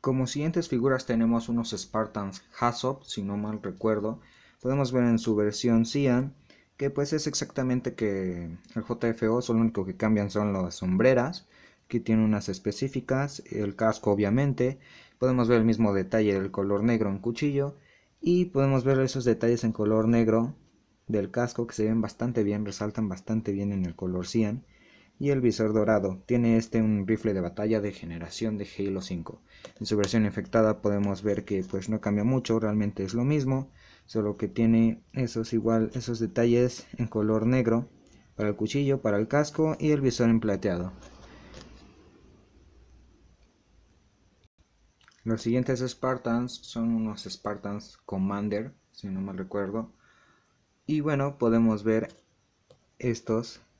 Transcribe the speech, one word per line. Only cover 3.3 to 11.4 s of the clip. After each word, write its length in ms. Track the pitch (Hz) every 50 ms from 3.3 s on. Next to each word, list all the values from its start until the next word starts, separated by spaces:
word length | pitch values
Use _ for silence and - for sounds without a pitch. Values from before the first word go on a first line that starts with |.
| 101
mal 240 | 104 104 107 107 104
recuerdo. 600 | - 98 92 - - 110 110 104 101 110 120 - - - _ - _ - _ _
Podemos 300 | - 127 135 143 139 120
ver 120 | 127 127 120
en 160 | 120 117 110
su 160 | 113 117 110
versión 500 | 104 104 104 104 - - 120 117 113 113
Cyan, 480 | 113 - 143 143 127 123 127 135 143 - _ _ _ - _ _ _ _
que 120 | - 139 139
pues 220 | 139 139 143 143 160
es 140 | 151 -
exactamente 680 | 156 147 - 147 - - - 127 127 123 127 120 127 120
que 640 | - 110 104 101 98 95 92 90 87 87 80 85 - _ - -
el 60 | 113
J 280 | 107 - 117 113 - 117
F 180 | 110 - 117
O, 140 | 110 113 123
solo 180 | 120 - 117 113
lo 60 | 113
único 200 | 110 113 104 92
que 120 | 95 92
cambian 340 | - 113 107 110 104 101 101
son 220 | - 104 107 104 98
las 220 | 95 92 87 -
sombreras. 720 | - 95 92 92 95 113 131 131 123 120 151 180 -